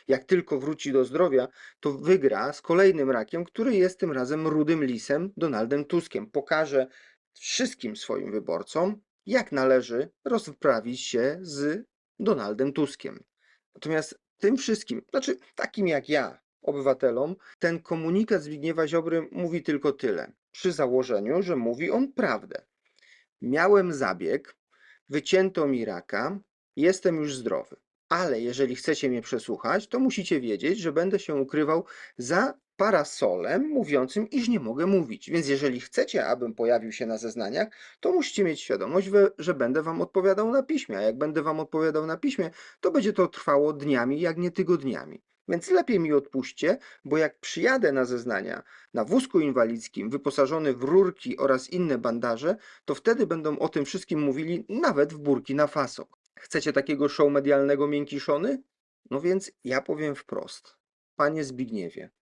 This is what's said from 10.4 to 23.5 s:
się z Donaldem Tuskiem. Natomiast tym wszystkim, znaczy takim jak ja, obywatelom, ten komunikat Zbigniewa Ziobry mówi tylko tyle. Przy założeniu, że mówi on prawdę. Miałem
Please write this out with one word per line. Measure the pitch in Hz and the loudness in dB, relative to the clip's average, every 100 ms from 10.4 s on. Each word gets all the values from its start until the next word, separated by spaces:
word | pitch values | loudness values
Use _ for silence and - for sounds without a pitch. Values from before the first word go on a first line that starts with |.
| - - 147 113 113 123 | -4 -2 2 2 -2 -8
się | - 120 127 170 | -4 0 0 -2
z | 180 143 147 180 - _ _ - | -8 -4 -4 -4 -8 _ _ -4
Donaldem | 226 156 104 107 139 | -2 0 -2 -2 -2
Tuskiem. | 143 143 - - - - _ _ _ _ - | 0 -2 -4 -14 -14 -20 _ _ _ _ -12
Natomiast | 151 160 151 - _ _ | -4 -4 -4 -10 _ _
tym | 196 262 | 0 2
wszystkim, | - 214 - 240 - | 0 -2 -4 -10 -4
znaczy | 269 - - _ - | -4 -2 -6 _ -8
takim | - - 185 | -8 -2 0
jak | 147 139 | 0 0
ja, | 151 107 64 _ _ | -2 -2 -8 _ _
obywatelom, | - 143 135 131 127 120 147 190 - - | -6 0 0 2 2 0 -2 -6 -14 -4
ten | 170 165 | -2 -2
komunikat | - 165 160 185 220 196 | -4 -4 0 0 2 0
Zbigniewa | 147 151 156 160 156 | -2 -6 -4 0 0
Ziobry | 170 165 165 156 | 0 0 -2 -2
mówi | - 175 165 | -6 -4 -2
tylko | - 147 147 | -2 0 0
tyle. | 139 123 87 - _ _ | 0 -2 -2 -6 _ _
Przy | - 185 | -4 -2
założeniu, | 156 131 127 127 104 107 165 | 0 2 2 2 0 0 0
że | 185 147 | 0 -2
mówi | 113 120 170 | -2 -2 0
on | 254 269 | 0 0
prawdę. | - 196 110 - - - _ _ _ _ _ _ _ | 0 0 -2 -6 -14 -16 _ _ _ _ _ _ _
Miałem | 120 | -2